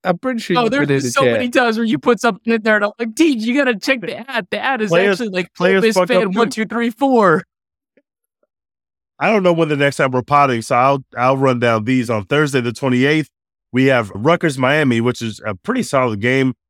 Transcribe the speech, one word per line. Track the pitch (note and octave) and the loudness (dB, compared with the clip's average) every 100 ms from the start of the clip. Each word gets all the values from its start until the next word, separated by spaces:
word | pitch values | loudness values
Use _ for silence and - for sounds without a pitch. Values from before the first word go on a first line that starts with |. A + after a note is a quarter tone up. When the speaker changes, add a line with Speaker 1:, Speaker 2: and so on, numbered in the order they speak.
Speaker 1:
I'm | F#3 F3 | -2 -2
pretty | C4 A#3+ | -4 -6
sure | - B3 | -2 0
Speaker 2:
Oh, | A#3 | 0
Speaker 1:
you | |
Speaker 2:
there's | C4+ C#3+ | 0 0
Speaker 1:
put | |
it | |
in | C#3 | 0
Speaker 2:
just | B2+ B3+ | 0 0
Speaker 1:
the | |
Speaker 2:
so | - | 2
Speaker 1:
chat. | |
Speaker 2:
many | A#2 B3 | 2 0
times | B3+ A#3+ A3 | 0 0 0
where | A3+ | -2
you | C4+ | 0
put | - A#3 | 0 2
something | A#3+ F#3+ - | 0 -2 -2
in | A3+ | -2
there | G#3+ G#3+ | 0 0
and | G#3 | 0
I'm | - | -4
like, | A#3 A3 | -8 0
"Tej, | D#4+ B3 | 0 2
you | A3 B3+ | -2 0
gotta | C4+ G#3 | 0 -2
check | - C4 | -2 -4
the | F#3+ D#3 A#3+ | -4 -10 -8
ad. | B3+ F3+ | -8 -6
The | G#3+ | -6
ad | B3 C4 | -4 -2
is | G#3+ | -2
Speaker 3:
Players, | E3+ G3+ F#3+ | 0 0 -2
Speaker 2:
actually, | A#3 | -4
like, | F#3 F3+ - | -6 -8 -2
Speaker 3:
players | F3+ F#3+ | 0 2
Speaker 2:
Ole | A3 | 2
Miss | F#3+ | 2
Speaker 3:
fuck | F3+ | 2
Speaker 2:
fan | F#3 G3+ | 0 0
Speaker 3:
up | |
too. | F#3+ | 0
Speaker 2:
one | A#3 | -2
two | - A3 | -2 -6
three | A3+ A#3+ | -4 -4
four." | - C4+ B3 G3 D#3+ - _ _ _ _ _ _ _ _ _ _ _ _ _ _ _ _ _ | -2 2 4 4 2 -2 _ _ _ _ _ _ _ _ _ _ _ _ _ _ _ _ _
Speaker 3:
I | D#3+ | 0
don't | A3 | 2
know | F3+ | 2
when | E3 D#3+ | 2 0
the | D3 | 2
next | C#3+ - | 0 0
time | C#3 | 0
we're | B2+ | 0
potting, | A2+ C#3+ C#3+ A#2 | 2 2 2 0
so | A2 B2 | 0 2
I'll, | C3 C#3 - - | 2 0 -4 -2
I'll | B2 C3+ | 0 2
run | C3+ B2 | 0 2
down | A#2+ A2+ G#2+ | 2 0 0
these. | B2+ A#2 | -2 0
On | A2+ F#2+ | -4 -2
Thursday | D3 D3+ C3+ | 0 0 0
the | A#2+ | -2
twenty-eighth, | A#2 C3+ B2 C3+ D#3 D3 _ _ _ _ | -4 -2 2 2 0 -4 _ _ _ _
we | B2 C3+ | 0 2
have | B2+ G#2 | 2 0
Rutgers, | F#2+ B2 E3+ E3 C3 | -2 0 0 0 0
Miami, | B2+ D3 C#3+ A#2 | 2 2 2 2
which | A#2 A#2+ | 0 -2
is | A2+ G2+ | -8 -8
a | A2 G2 | -10 -10
pretty | - B3+ | -6 -4
solid | - C#3 B2+ G#2+ | -2 0 0 -2
game. | A#2 C3 C3 A#2 _ | -2 0 0 -4 _